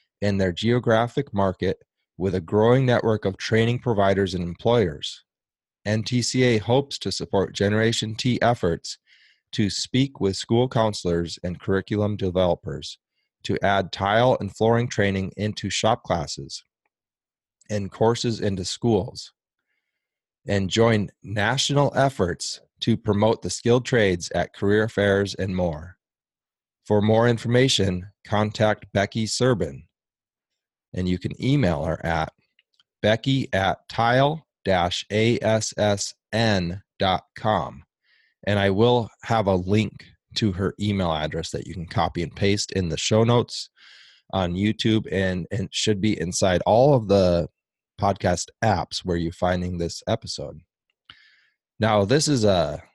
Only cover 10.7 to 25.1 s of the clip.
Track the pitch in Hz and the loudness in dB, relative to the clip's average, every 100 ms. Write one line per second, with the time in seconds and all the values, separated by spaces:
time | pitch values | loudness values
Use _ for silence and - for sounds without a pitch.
10.7 | 123 110 104 87 85 85 - 90 82 - | 2 0 0 -2 -2 -2 -6 -10 -8 -2
11.7 | 95 - 104 104 104 95 90 90 85 80 | -2 -2 -2 -2 -2 -2 2 2 0 -4
12.7 | 71 - - _ _ _ _ - - 95 | -10 -12 -18 _ _ _ _ -6 -2 0
13.7 | 98 90 - 98 110 127 - 98 - 113 | 0 -2 -4 0 4 4 2 -4 0 2
14.7 | 117 123 - 101 98 95 - 101 - 98 | 2 0 -2 0 0 -4 -6 -6 -6 -6
15.7 | - 110 120 - 85 82 - 69 - - | -2 0 0 -2 -4 -4 -10 -12 -16 -18
16.7 | _ _ _ _ _ _ _ _ _ - | _ _ _ _ _ _ _ _ _ -8
17.7 | 104 95 - 110 117 123 101 98 95 90 | -6 -6 0 2 2 -2 -2 -4 -4 -6
18.7 | - 120 104 - - - _ _ _ _ | -4 0 0 0 -10 -18 _ _ _ _
19.7 | _ _ _ _ _ _ _ - 101 95 | _ _ _ _ _ _ _ -4 -2 0
20.7 | 104 113 107 92 - 92 104 107 135 - | 2 4 2 -2 -8 -8 -2 0 0 0
21.7 | 143 139 - 135 - 87 - - - _ | 2 2 2 0 0 -2 -2 -10 -12 _
22.7 | _ - 110 - 101 110 - 90 - 117 | _ -2 0 0 2 2 2 -4 -2 2
23.7 | 123 123 120 101 87 - 87 - - 101 | 2 2 2 2 0 -4 -4 -4 -2 0
24.7 | 107 110 - 101 | 2 2 2 2